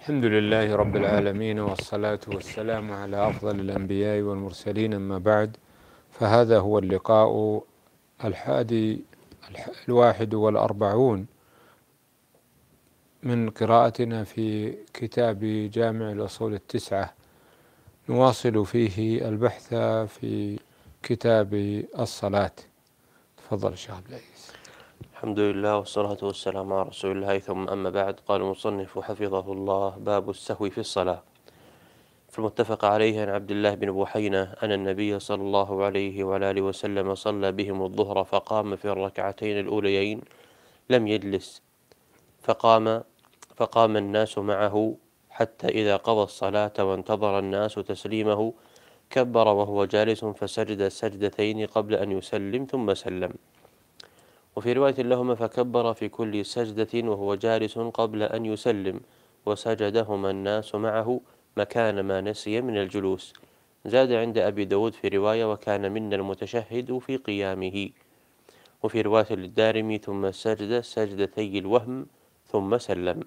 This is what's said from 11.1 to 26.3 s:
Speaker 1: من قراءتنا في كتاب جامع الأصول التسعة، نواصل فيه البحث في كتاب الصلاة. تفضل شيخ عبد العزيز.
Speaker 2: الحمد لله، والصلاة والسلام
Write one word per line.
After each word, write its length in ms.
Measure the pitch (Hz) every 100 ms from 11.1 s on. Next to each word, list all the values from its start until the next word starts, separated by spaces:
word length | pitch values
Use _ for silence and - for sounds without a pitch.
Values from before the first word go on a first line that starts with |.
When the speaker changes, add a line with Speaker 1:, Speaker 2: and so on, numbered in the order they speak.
| 101 101 _ _ _ _ _ _ _ _ _ _ _ _ _ _ _ _ _ _ _
Speaker 1:
من 260 | 131 120 113
قراءتنا 760 | - 110 113 120 117 120 113
في 520 | 107 - 110 107 107 - -
كتاب 460 | - 117 - 120 101 107 107 107
جامع 380 | 110 117 113 110
الأصول 420 | 104 104 - 110
التسعة، 600 | 104 _ 113 - 98 92 - _ _ _ _ _ _ - _ -
نواصل 560 | 123 127 120 123 110 98
فيه 640 | 120 110 95 110 113 113
البحث 440 | 107 113 - - 117 113 110 110 -
في 400 | 113 107 104 104 _ _ - -
كتاب 500 | - 120 120 110 101 104 101 104 - -
الصلاة. 560 | 117 - 104 101 98 - - _ _ _ _ _ _ _
تفضل 400 | - 104 101 90
شيخ 140 | -
عبد 160 | 98 98
العزيز. 520 | 131 - - - - - - - _ -
Speaker 2:
الحمد 260 | - 113 104
لله، 380 | 104 98 104 104
والصلاة 400 | 101 - 101 101
والسلام 520 | 101